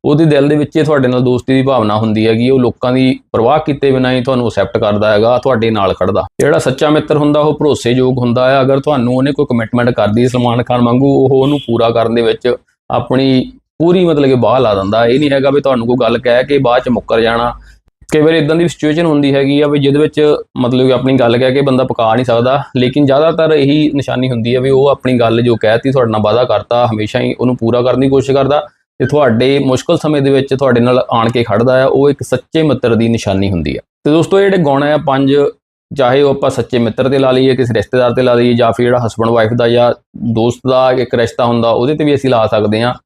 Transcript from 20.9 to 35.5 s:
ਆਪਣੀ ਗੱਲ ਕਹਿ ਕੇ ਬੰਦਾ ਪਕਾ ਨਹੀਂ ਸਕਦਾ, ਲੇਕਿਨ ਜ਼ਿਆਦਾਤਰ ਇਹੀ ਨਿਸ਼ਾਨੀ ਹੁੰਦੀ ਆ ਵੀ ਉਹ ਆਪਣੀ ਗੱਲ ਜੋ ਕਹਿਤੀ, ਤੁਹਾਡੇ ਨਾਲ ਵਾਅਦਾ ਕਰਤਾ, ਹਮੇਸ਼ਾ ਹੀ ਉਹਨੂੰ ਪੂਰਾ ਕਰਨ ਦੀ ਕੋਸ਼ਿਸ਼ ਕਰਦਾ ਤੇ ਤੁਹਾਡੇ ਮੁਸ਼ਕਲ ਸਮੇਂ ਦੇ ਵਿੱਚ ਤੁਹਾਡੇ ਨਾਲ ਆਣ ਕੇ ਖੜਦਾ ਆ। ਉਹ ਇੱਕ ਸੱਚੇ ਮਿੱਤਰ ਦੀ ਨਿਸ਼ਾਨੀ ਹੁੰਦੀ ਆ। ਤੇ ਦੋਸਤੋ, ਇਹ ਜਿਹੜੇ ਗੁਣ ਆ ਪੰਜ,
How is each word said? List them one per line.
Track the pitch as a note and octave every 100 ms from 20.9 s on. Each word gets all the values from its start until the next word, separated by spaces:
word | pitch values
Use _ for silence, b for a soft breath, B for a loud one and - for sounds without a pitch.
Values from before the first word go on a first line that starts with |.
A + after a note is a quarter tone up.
ਆਪਣੀ | B2+ C3
ਗੱਲ | C3+ A#2 B2
ਕਹਿ | C3
ਕੇ | C3+
ਬੰਦਾ | C#3 B2+
ਪਕਾ | C3 A#2+ A2+
ਨਹੀਂ | A#2
ਸਕਦਾ, | B2 A#2 B2+ C#3 C3+ C3
ਲੇਕਿਨ | B2 D3 C#3
ਜ਼ਿਆਦਾਤਰ | C3+ D#3+ D#3+ D#3+
ਇਹੀ | D#3 C#3 D3+ D3+
ਨਿਸ਼ਾਨੀ | C#3 C3 B2+ C3
ਹੁੰਦੀ | A#2+ A2+
ਆ | B2+
ਵੀ | C3+
ਉਹ | C3 C#3
ਆਪਣੀ | C3 B2+ B2+
ਗੱਲ | A2+ A#2
ਜੋ | A#2+ A2+
ਕਹਿਤੀ, | G#2+ A#2 C3+
ਤੁਹਾਡੇ | C3+ A#2
ਨਾਲ | G#2+
ਵਾਅਦਾ | G#2+ A2+
ਕਰਤਾ, | B2+ G#2 - A#2+ B2
ਹਮੇਸ਼ਾ | G#2+ G#2+ B2
ਹੀ | B2 C3
ਉਹਨੂੰ | B2 B2
ਪੂਰਾ | A2+ A#2+
ਕਰਨ | B2 B2
ਦੀ | C3+
ਕੋਸ਼ਿਸ਼ | C3+ C3+ C3+
ਕਰਦਾ | C3 D3 - B B _
ਤੇ | B2+
ਤੁਹਾਡੇ | D3 C3+ A2+ B2+ C#3
ਮੁਸ਼ਕਲ | C3+ B2+ - E3+
ਸਮੇਂ | D3+ D3
ਦੇ | C3+
ਵਿੱਚ | C#3 C#3
ਤੁਹਾਡੇ | C3 C3+ A#2+
ਨਾਲ | A#2+ B2 -
ਆਣ | A#2+ A2+
ਕੇ | B2
ਖੜਦਾ | A#2 G2+ B2+ B2+
ਆ। | C3
ਉਹ | - C#3+
ਇੱਕ | C#3+
ਸੱਚੇ | - - _ D#3+
ਮਿੱਤਰ | D#3 B2 B2
ਦੀ | A2 A#2
ਨਿਸ਼ਾਨੀ | A#2 - G2 G2
ਹੁੰਦੀ | F2 D2 B1+
ਆ। | _ _
ਤੇ | D3
ਦੋਸਤੋ, | D#3+ E3 G3
ਇਹ | G3
ਜਿਹੜੇ | G3
ਗੁਣ | D3 C#3
ਆ | D3 D3+
ਪੰਜ, | C#3+ C3+ C#3 C#3+ C#3+